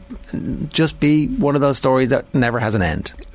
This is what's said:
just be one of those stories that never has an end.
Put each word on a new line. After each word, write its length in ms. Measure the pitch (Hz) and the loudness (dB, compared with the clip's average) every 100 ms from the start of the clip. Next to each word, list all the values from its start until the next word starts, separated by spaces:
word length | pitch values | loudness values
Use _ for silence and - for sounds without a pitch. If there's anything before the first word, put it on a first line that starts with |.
| - 240 - - - - 151 | -10 -16 -10 -8 -6 -6 -4
just 280 | - 160 - | 0 0 2
be 280 | 147 151 135 | 2 4 2
one 260 | 262 143 | 0 0
of 80 | 143 | 2
those 160 | 143 131 | 2 2
stories 320 | 135 131 127 | 2 2 2
that 240 | 135 - | 0 0
never 260 | 139 120 117 | 0 0 0
has 140 | 107 | 0
an 80 | 107 | 0
end. 320 | 85 - - - - | 0 -2 -6 -12 -14